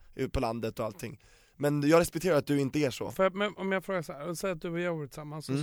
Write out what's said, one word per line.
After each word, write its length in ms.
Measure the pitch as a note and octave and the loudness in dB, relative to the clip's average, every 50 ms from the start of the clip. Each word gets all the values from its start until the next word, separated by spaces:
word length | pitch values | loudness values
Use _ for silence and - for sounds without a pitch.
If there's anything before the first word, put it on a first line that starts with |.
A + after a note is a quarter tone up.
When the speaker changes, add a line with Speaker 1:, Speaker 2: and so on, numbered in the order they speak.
| - - - | -14 -14 -6
Speaker 1:
ut 180 | - C3 - - | -6 -4 -2 0
på 60 | C#3 | 0
landet 400 | C3 A2+ A#2 A#2 A2 A2+ G#2+ - | 0 0 0 -2 -4 -4 -4 -4
och 60 | A#2 | -6
allting. 340 | A2 G#2 - - A2 A#2 - _ _ - _ _ _ _ | -6 -6 -8 -10 -12 -12 -14 _ _ -20 _ _ _ _
Men 260 | - C#3 D3 D3 D3 C#3+ D3 | -2 0 0 2 2 6 6
jag 100 | D#3+ E3 | 8 8
respekterar 380 | E3+ E3 - E3 D3+ F#3 D#3+ C#3+ | 6 4 2 -2 2 4 4 4
att 100 | C3 - | 4 4
du 120 | D3 C#3+ | 2 2
inte 200 | C#3 B2+ - D#3 | 2 2 2 2
är 120 | D3 B2+ | 0 0
så. 200 | - - G#2+ G2+ | 0 -2 -6 -4
Speaker 2:
För, 180 | A#2 - F#3+ F#3+ | 0 2 2 2
men 240 | F3+ G3 G3+ G#3 - - | 2 0 -2 -4 -4 -4
om 140 | F#3 F#3+ | -2 -2
jag 140 | F#3+ F#3+ - | -2 -2 -2
frågar 160 | - F#3+ F3+ | -2 -4 -4
så 120 | D#3 - D#3 | -4 -6 -10
här, 200 | C#3 C#3+ F3 E3+ | -8 -8 -6 -6
säg 180 | - - G3 | -4 -2 -4
att 100 | F3+ D#3 | -4 -4
du 80 | - F3 | -4 -4
och 100 | E3 E3+ | -4 -2
jag 160 | F3 F3 E3 | -2 -2 -2
vore 120 | D#3 D3 C3 | -4 -6 -8
tillsammans 420 | - - D3+ D3 D3 D#3 D3 - | -10 -12 -12 -10 -10 -10 -4 -2
och 60 | C3 | -2
så 40 | C#3+ | -2